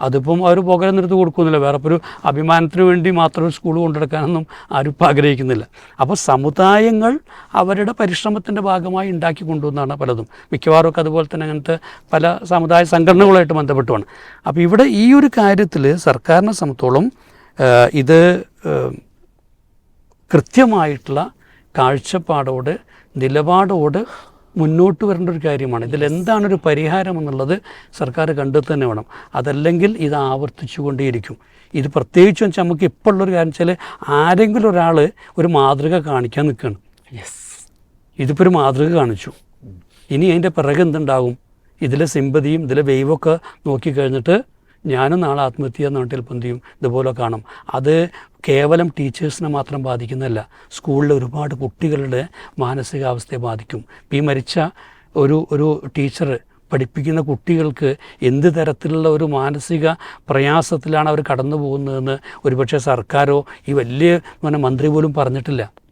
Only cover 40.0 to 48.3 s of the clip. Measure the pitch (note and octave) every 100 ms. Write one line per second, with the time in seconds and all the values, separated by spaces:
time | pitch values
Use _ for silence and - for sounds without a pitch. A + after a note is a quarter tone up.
40 | _ C#3 F#3 E3+ F#3 E3+ C#3 C#3+ F3 D#3
41 | C#3+ C3 B2 B2 _ _ _ _ C#3 C#3
42 | D#3+ D3 C3+ C#3+ C#3+ D#3+ D3 C3+ C#3+ C3
43 | C3+ D#3 D#3+ E3 - - D3+ C3 E3 C#3
44 | C#3 C3 A#2+ G3 - _ _ _ E3 B2+
45 | C3+ F3 E3 C#3+ C3+ A#2+ C3+ - C#3+ C3+
46 | B2 C3 A#2+ B2 A#2+ A#2+ - _ C3+ B2
47 | C3 B2 A#2 A2+ - - - C3 C3+ D#3+
48 | E3+ - -